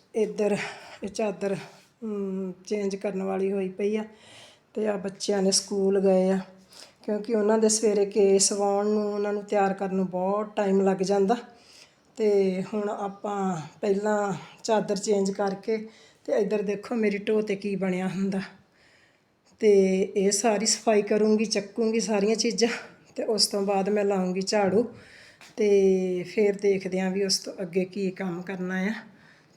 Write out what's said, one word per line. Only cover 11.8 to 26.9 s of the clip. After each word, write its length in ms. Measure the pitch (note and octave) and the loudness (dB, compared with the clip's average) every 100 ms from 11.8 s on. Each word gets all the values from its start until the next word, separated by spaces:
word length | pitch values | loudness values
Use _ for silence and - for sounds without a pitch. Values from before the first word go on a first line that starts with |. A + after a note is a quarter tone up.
| - _ _ - | -20 _ _ -2
ਤੇ 460 | A3 G3+ F#3+ F#3 F#3+ | 2 4 2 0 -4
ਹੁਣ 160 | G#3+ G#3 | -4 -4
ਆਪਾਂ 720 | - G3+ G3 G#3 G3+ F#3+ E3+ D3+ - | -6 -8 -8 -8 -4 -2 -4 -8 -6
ਪਹਿਲਾਂ 520 | G#3+ G3 G#3 G#3 G3+ E3 - - | -2 0 2 0 0 -4 -10 -12
ਚਾਦਰ 340 | - A3 G#3 G3+ | 0 0 0 -4
ਚੇਂਜ 340 | A3 G3+ G3 | 0 0 0
ਕਰਕੇ 460 | G3 G3+ F#3+ - A3 A3 - - _ - | -2 -4 -4 -4 -6 -6 -18 -20 _ -4
ਤੇ 140 | B3+ | 0
ਇੱਧਰ 220 | G3 G#3+ | 0 0
ਦੇਖੋ 340 | G3+ G3 - A#3+ | -2 -6 -4 0
ਮੇਰੀ 220 | G#3+ G3+ | 0 0
ਢੋਅ 240 | G#3 G#3+ | 0 -2
'ਤੇ 140 | G#3+ G3 | 0 -4
ਕੀ 200 | G#3 F#3+ | -4 -2
ਬਣਿਆ 320 | F#3+ F3+ F#3 | -2 -2 -4
ਹੁੰਦਾ। 340 | E3+ G3 F#3+ G3 - _ _ _ _ _ _ _ _ _ _ | -4 -4 -4 -8 -16 _ _ _ _ _ _ _ _ _ _
ਤੇ 100 | G#3+ G3+ F#3+ F#3+ F#3+ G#3 | 6 6 6 2 0 0
ਇਹ 160 | F#3+ | 0
ਸਾਰੀ 340 | G3+ A#3+ G#3 A3 | 2 2 2 0
ਸਫਾਈ 360 | - - G#3+ | 0 2 2
ਕਰੂੰਗੀ, 440 | G#3 G#3+ G#3+ G#3+ A3 | 2 2 4 2 2
ਚੱਕੂੰਗੀ 540 | G#3+ G3+ - A3 A3+ | -2 -4 -4 0 0
ਸਾਰੀਆਂ 360 | G3 G#3 G3 A3 | 0 0 2 2
ਚੀਜ਼ਾਂ 340 | A#3 F#3 A#3 - - - _ - | 0 2 0 0 -12 -20 _ -8
ਤੇ 80 | C#4+ | -2
ਉਸ 220 | G#3+ - | 0 0
ਤੋਂ 140 | G#3 | 0
ਬਾਅਦ 280 | G3 G3 G3 | 0 0 0
ਮੈਂ 160 | G#3 G3+ | 0 2
ਲਾਉਂਗੀ 360 | G3 F#3 F#3 | 0 0 -2
ਝਾੜੂ 420 | F#3+ G#3+ G3 F#3+ A#3 - - - - - - - | -2 2 2 2 0 -6 -20 -20 -20 -20 -20 -2
ਤੇ 680 | G#3 G3+ F#3+ F#3+ F#3 F3+ F3 - | 4 6 6 4 0 -4 -4 0
ਫਿਰ 200 | G#3 G3 | 2 2
ਦੇਖਦੇ 380 | G3+ F#3+ F#3+ | 2 0 0